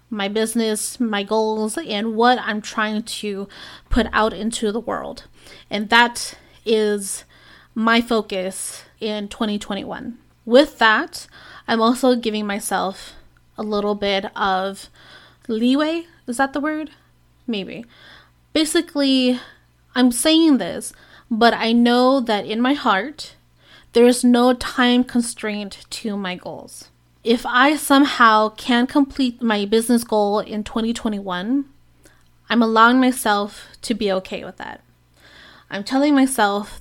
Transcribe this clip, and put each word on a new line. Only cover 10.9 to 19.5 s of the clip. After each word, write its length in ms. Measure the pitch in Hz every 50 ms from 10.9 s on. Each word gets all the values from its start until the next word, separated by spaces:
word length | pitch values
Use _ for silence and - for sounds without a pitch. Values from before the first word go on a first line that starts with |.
| 214 233 311 - - - - - _ - - - - - - -
I'm 140 | 233 226
also 340 | 220 226 254 247 - 254 254
giving 320 | 240 240 226 214 214 208 208
myself 680 | 202 202 196 - 208 185 185 185 190 - - - - - - - _ _ _ _ _ -
a 60 | 220
little 320 | 214 214 208 202 208 208
bit 300 | 202 208 202 196 196 196 - -
of 560 | - 220 196 190 185 190 196 196 - - - _ _ - - - - - - _ _ _ -
leeway. 560 | 226 220 233 247 262 277 302 311 330 339 330 - _ _ _
Is 120 | - 240 240
that 160 | 269 269 269
the 80 | 294
word? 300 | 269 311 311 311 311 294 - _ _ _ _ _ _ _ _ _ _
Maybe. 380 | - 233 202 185 - - - 233 - _ _ - - - - _ _ _ _ _ _ _
Basically, 880 | 302 320 302 - 349 330 339 - 285 285 269 269 262 254 247 247 247 - -